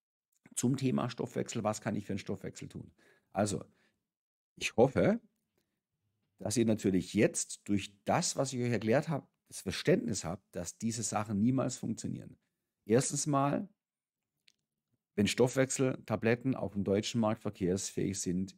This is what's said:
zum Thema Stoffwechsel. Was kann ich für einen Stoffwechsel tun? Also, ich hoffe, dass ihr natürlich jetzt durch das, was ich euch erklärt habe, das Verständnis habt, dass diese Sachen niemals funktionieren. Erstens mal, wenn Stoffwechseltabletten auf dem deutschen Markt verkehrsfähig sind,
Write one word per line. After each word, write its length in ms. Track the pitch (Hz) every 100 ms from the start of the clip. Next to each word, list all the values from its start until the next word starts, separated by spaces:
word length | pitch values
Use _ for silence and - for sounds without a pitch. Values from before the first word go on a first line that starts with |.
| _ _ _ _ - -
zum 220 | 123 127
Thema 320 | 131 139 131
Stoffwechsel. 560 | - - - 123 120 104
Was 160 | 110
kann 160 | - 104
ich 80 | 104
für 80 |
einen 60 | 101
Stoffwechsel 500 | - 101 - - 101
tun? 240 | - - _ _ _ _
Also, 320 | - 104 95 - _ _ _ _ _ _ _ _ -
ich 220 | - -
hoffe, 420 | 135 101 113 233 _ _ _ _ _ _ _ _ _ _ _ -
dass 180 | 95 113
ihr 100 | 113
natürlich 480 | 107 104 95 -
jetzt 540 | 98 127 - - - -
durch 260 | 101 - - -
das, 320 | 113 180 -
was 160 | 135
ich 80 | 131
euch 100 | 120
erklärt 380 | 113 110 123 151
habe, 180 | 143 - _ _
das 140 | -
Verständnis 600 | 95 - - 175 - 95
habt, 320 | 82 92 _ 92
dass 220 | 85 -
diese 260 | 113 113
Sachen 360 | 104 101 107 101
niemals 360 | 113 131 127 -
funktionieren. 640 | - 110 - 62 - - _ _ _ _ -
Erstens 400 | 117 143 143 151
mal, 420 | 139 139 - 202 _ _ _ _ _ _ _ _ _ _ _ _ _ _ -
wenn 120 | 104
Stoffwechseltabletten 1300 | - 127 131 131 - 131 - - 110 113 120 131 117
auf 180 | 98
dem 100 | 101
deutschen 360 | 98 98 107 120
Markt 220 | 107 113
verkehrsfähig 760 | 110 - 87 95 - - - 95
sind, 340 | - 90 95